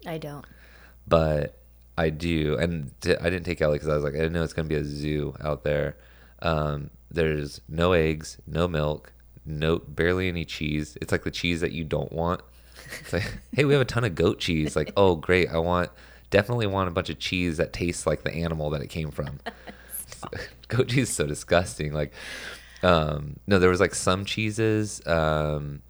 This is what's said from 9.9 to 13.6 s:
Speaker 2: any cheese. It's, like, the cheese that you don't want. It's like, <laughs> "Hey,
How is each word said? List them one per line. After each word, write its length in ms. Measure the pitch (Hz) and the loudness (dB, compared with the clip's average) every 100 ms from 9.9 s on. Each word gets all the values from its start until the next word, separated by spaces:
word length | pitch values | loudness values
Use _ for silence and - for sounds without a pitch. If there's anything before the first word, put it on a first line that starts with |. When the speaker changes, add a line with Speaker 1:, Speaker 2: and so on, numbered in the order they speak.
| 76 85 90 92 | 0 2 2 0
Speaker 2:
any 160 | 87 | -2
cheese. 540 | 78 - 76 76 76 - | -6 -4 -2 -2 -4 -8
It's, 120 | 85 | -2
like, 100 | 87 | -2
the 80 | - | -2
cheese 300 | - 85 85 | -2 0 0
that 120 | 82 | 0
you 120 | 76 | -2
don't 280 | 78 76 - | -2 -2 -2
want. 300 | - 85 90 - - - - - - | -2 -2 -2 -6 -20 -20 -20 -16 -14
It's 120 | - | -6
like, 280 | - 104 - | -4 -4 -6
<laughs> 100 | - | -4
"Hey, 120 | - | 0